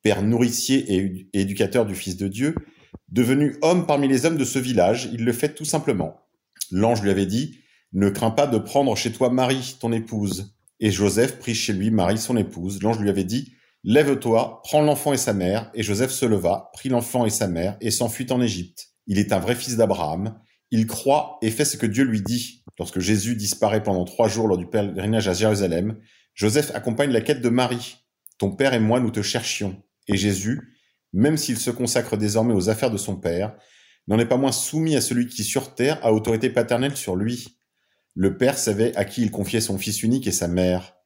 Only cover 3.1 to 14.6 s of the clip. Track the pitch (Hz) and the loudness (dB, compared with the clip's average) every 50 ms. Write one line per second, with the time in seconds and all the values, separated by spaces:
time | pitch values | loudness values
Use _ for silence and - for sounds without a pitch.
3.1 | 90 120 123 117 135 143 147 143 139 - - 160 180 180 175 - 147 143 143 135 | 2 2 4 4 4 4 2 2 0 2 2 4 4 4 2 2 2 2 4 2
4.1 | 135 123 123 165 165 151 135 - - 135 123 127 123 98 87 95 113 120 123 - | 2 4 2 2 2 0 -2 0 -2 -4 -2 0 2 4 4 4 2 0 -2 -6
5.1 | 117 113 113 123 113 - - 151 - - 160 151 - 156 - 147 117 90 80 - | -6 -2 0 0 0 0 -2 -4 -4 -6 -6 -2 -2 -2 0 0 -2 -2 -2 -6
6.1 | - _ _ _ _ _ _ _ _ _ - - 92 92 104 113 117 104 98 101 | -6 _ _ _ _ _ _ _ _ _ -12 -4 0 2 2 2 2 2 2 0
7.1 | 95 98 98 90 101 120 147 - - - _ _ _ _ _ _ - 95 101 101 | 2 2 2 0 0 -2 -2 -4 -10 -18 _ _ _ _ _ _ -2 0 2 2
8.1 | 95 - 120 113 110 - 139 - 120 107 - - - 139 139 131 107 - - 117 | 2 0 -2 0 2 2 2 2 2 -2 -2 0 0 2 2 2 0 0 -2 -6
9.1 | 110 - 131 120 123 131 131 123 135 135 127 - - - - 117 117 113 113 113 | -2 0 0 2 2 2 2 2 0 -2 -4 -10 -12 -8 -4 -2 -2 -2 -4 -4
10.1 | 117 107 104 98 - 95 98 101 _ _ _ _ _ _ 110 104 92 92 104 101 | -4 -4 -2 -2 -4 -6 -8 -12 _ _ _ _ _ _ 0 0 2 4 2 2
11.1 | 98 107 123 - - - - - 113 110 - - 104 92 98 110 110 104 90 87 | 4 4 2 2 0 -8 -6 -6 -4 -4 -2 -2 -2 0 0 2 2 2 2 2
12.1 | 104 107 110 - 123 113 95 - - 85 87 95 98 95 98 107 113 107 101 101 | 0 0 -2 -2 0 0 -2 -2 -4 -8 -8 -8 -6 -2 -2 0 0 2 0 0
13.1 | 95 98 92 90 113 131 143 - _ _ _ _ _ _ - - 113 143 156 143 | 0 0 -2 -2 -4 -6 -6 -8 _ _ _ _ _ _ -2 4 4 6 6 4
14.1 | 135 113 - 120 113 113 127 - - - | 2 0 0 2 2 2 2 0 -6 -14